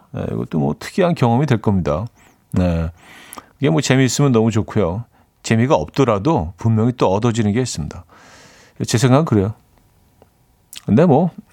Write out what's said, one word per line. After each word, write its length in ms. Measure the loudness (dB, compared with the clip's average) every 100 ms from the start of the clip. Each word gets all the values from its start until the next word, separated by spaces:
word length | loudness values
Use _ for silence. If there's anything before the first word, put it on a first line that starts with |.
| _
네, 120 | -10 -6
이것도 280 | -6 -4 -4
뭐, 160 | -4 -6
특이한 340 | -8 -2 0 2
경험이 300 | 0 2 0
될 160 | 0
겁니다. 440 | 0 0 0 -4 -6 _ _ _ _
네. 400 | -2 0 0 -4 -10 -20 -20 -20 -20 -20 -4
이게 100 | -2
뭐, 120 | 0
재미있으면 500 | 2 2 2 2 2
너무 200 | 2 2
좋고요. 540 | 0 -2 -2 -2 -4 -10 _ _ _
재미가 320 | -2 0 2 0
없더라도 800 | 0 0 0 0 0 -2 -4 -4
분명히 360 | 0 2 0 0
또 140 | 0
얻어지는 400 | 2 0 0 0
게 100 | -2
있습니다. 440 | -4 -6 -10 -12 -20 -20 -20 -20 -20 -20 _ -10 -4
제 100 | 0
생각은 280 | 4 2 2
그래요. 280 | 0 0 -4 _ _ _ _ _ _ _ _ _ _ _ -12 0
근데 200 | 2 4
뭐, 240 | 4 2 -4 -6